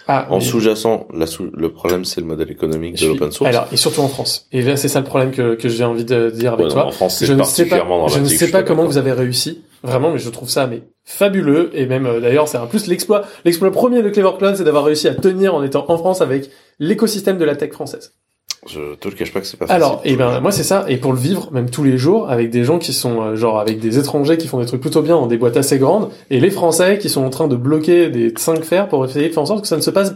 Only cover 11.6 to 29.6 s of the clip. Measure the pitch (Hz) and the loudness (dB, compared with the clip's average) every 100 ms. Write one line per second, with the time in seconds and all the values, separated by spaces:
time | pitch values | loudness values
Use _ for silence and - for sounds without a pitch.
11.6 | 170 156 127 131 127 117 120 143 151 123 | 2 -2 -2 0 0 0 2 2 2 -2
12.6 | 117 208 202 175 - 208 - - 170 170 | -4 -4 -2 -4 2 0 0 -2 0 2
13.6 | 190 190 247 247 202 202 190 185 196 196 | 0 2 2 2 2 2 2 2 0 2
14.6 | 165 147 147 151 165 123 190 185 196 160 | 2 4 2 2 0 2 0 2 2 0
15.6 | 139 139 135 165 180 185 147 135 139 - | 0 -2 0 0 0 0 0 -2 -6 -16
16.6 | _ _ 151 208 214 214 196 190 151 147 | _ _ -2 0 0 0 -2 0 0 0
17.6 | 151 - 139 - - _ _ _ _ - | -6 -8 -12 -12 -18 _ _ _ _ -16
18.6 | - 76 73 73 101 98 - 98 - - | -14 -12 -12 -10 -12 -8 -6 -6 -8 -8
19.6 | - 180 143 - - 135 123 127 156 147 | -2 2 2 0 0 2 2 0 0 -2
20.6 | 147 190 175 123 135 127 139 185 - 135 | 0 0 0 -2 0 0 0 -2 -4 -4
21.6 | 120 156 139 127 139 220 170 120 117 120 | -4 0 2 2 4 2 2 0 0 2
22.6 | 120 170 165 123 131 117 110 110 113 107 | 2 0 -2 -4 -2 -2 -2 0 0 2
23.6 | 107 110 113 123 143 147 143 165 156 131 | 0 -2 0 0 0 0 2 2 0 -4
24.6 | 120 127 151 160 147 170 120 117 123 113 | -2 -4 0 0 4 2 2 2 2 2
25.6 | 135 139 135 202 - - - 131 180 196 | 2 2 4 2 0 -8 -2 2 2 2
26.6 | 170 165 180 202 156 139 131 131 156 123 | 0 4 2 2 0 -2 -2 -2 0 0
27.6 | 127 156 156 175 165 123 117 113 - 160 | 0 0 4 4 4 2 0 0 -2 -2
28.6 | 160 175 202 139 127 147 156 156 143 208 | 0 0 2 0 0 0 0 0 -2 -2